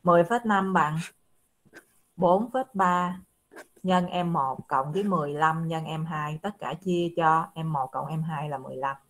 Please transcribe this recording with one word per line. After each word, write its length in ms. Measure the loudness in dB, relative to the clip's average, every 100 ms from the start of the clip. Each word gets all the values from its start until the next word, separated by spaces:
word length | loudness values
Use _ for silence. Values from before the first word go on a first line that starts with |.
Mười 220 | 6 6
phẩy 140 | 4 0
năm 280 | 2 0 2
bằng 260 | 2 2 -2 -8 _ _ _ _ _ _ -20 _ _ _ 0
bốn 340 | 4 4 2
phẩy 140 | -4 -4
ba 460 | 2 2 2 0 -6 -14 _ _ -20 -20 _
nhân 240 | 2 2 2 -2
M 80 | 0
một 360 | 0 0 -4 -2
cộng 240 | 0 0
với 120 | -2
mười 300 | 0 0 -2
lăm 340 | 0 0 2 -2
nhân 160 | -4 -4 -6
M 40 |
hai, 340 | -4 -4 -6 -6
tất 160 | -8 -8
cả 160 | -8
chia 380 | -6 -2 0 0 2
cho 300 | 4 4 0
M 180 | -6 -4
một 140 | -2 -2
cộng 240 | -4 -4 -4
M 60 |
hai 260 | -4 -6 -6
là 100 | -8
mười 180 | -8 -6
lăm. 200 | -6 -6